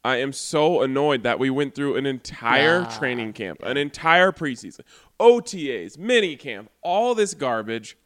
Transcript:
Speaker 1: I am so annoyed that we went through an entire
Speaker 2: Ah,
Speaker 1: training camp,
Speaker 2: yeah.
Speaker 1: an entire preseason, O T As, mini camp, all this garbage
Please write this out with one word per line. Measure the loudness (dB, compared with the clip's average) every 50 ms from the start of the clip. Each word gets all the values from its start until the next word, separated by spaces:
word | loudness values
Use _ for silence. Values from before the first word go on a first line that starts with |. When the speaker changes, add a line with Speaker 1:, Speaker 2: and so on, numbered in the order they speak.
| -2
Speaker 1:
I | -2 -2
am | 0 -2 -4
so | -6 -8 -10 -2 0 2 2 4 4 2
annoyed | 2 2 0 0 2 2 0 0
that | 0 -2 0 0
we | 0 0
went | 0 -2 -2 -4 -4
through | -4 -2 -2 -2
an | 0 -2
entire | -2 -6 -6 -10 -16 -16 -6 0 2 4 4 6 4 4 2 0
Speaker 2:
Ah, | -4 -6 -6
Speaker 1:
training | -4 -4 -4 -4 -6 -8
camp, | -8 -8 -8 -10 -10 -8
Speaker 2:
yeah. | -6 -4
Speaker 1:
an | -2 -2
entire | -2 -4 -6 -4 2 4 6 6 6 4
preseason, | 2 -2 -6 -6 -6 -8 -12 -18 -18 -18 -20 _ -20 -20 _ _ _ _
O | 6 6 6 6
T | 2 -6 -10 -6 -6 -4 -4
As, | -6 -8 -10 -14
mini | -10 -2 2 2 2 2 0 -4
camp, | -8 -10 -12 -10 -10 -14 _ _ _
all | -4 -2 0 0 2 0 0
this | 0 -2 -2
garbage | -2 -6 -4 -2 -2 -2 -4 -6 -8 -8 -8 -14 -20 _ _